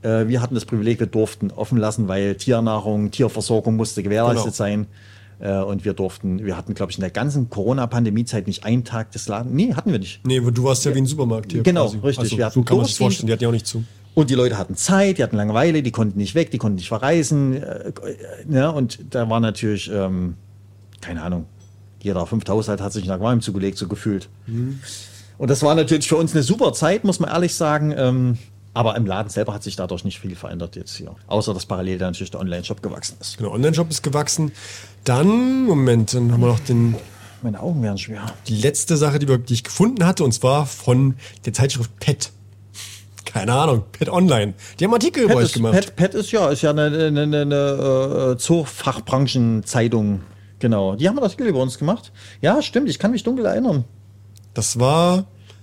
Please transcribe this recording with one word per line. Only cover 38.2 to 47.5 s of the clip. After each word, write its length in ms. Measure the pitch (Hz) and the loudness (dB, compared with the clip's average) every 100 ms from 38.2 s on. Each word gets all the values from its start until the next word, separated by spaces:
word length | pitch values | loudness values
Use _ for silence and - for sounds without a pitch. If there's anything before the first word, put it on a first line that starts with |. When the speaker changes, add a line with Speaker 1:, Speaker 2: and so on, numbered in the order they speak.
| 107 - - | -10 -10 -4
Speaker 2:
die 80 | 110 | 0
letzte 400 | - - - 156 | 0 0 0 2
Sache, 220 | 147 143 | 2 2
die 80 | 139 | 2
wir, 100 | 131 | 2
die 160 | 120 | 2
ich 100 | 120 | -2
gefunden 400 | - - 214 254 | -2 2 2 4
hatte, 200 | 170 185 | 2 4
und 80 | 156 | 2
zwar 340 | 110 127 143 143 | 2 2 2 0
von 480 | - - 123 135 135 - - - | -4 2 4 4 0 -10 -10 -6
der 60 | |
Zeitschrift 440 | - 123 - 113 - | 0 0 0 -6 -4
Pet. 320 | - 143 - - - - - - - - - - | -2 -2 -6 -12 -20 -20 -20 -18 -18 -18 -20 -18
Keine 280 | - 113 98 | -8 -4 0
Ahnung, 320 | 131 156 120 98 | 2 2 2 -2
Pet 160 | - 156 | -4 -2
Online. 460 | 180 185 120 104 95 - - | 2 4 4 0 -6 -16 -2
Die 60 | |
haben 80 | 185 | 2
Artikel 300 | 233 294 311 | 2 2 2
Speaker 1:
Pet 60 | 220 | 4
Speaker 2:
über 80 | 127 | 4
euch 60 | 117 | 4
Speaker 1:
ist, 80 | |
Speaker 2:
gemacht. 180 | 123 113 | 2 2
Speaker 1:
Pet, 220 | 180 196 - | 2 2 0
Pet 180 | 185 | 0
ist 180 | 208 202 | 0 -2
ja, 160 | 220 165 | 2 2
ist 140 | 139 | 2
ja 80 | 151 | 2
eine, 160 | 151 151 | 2 2
eine, 360 | 151 156 147 | 2 2 2
eine, 180 | 151 147 | 2 0
eine, 920 | 143 | 2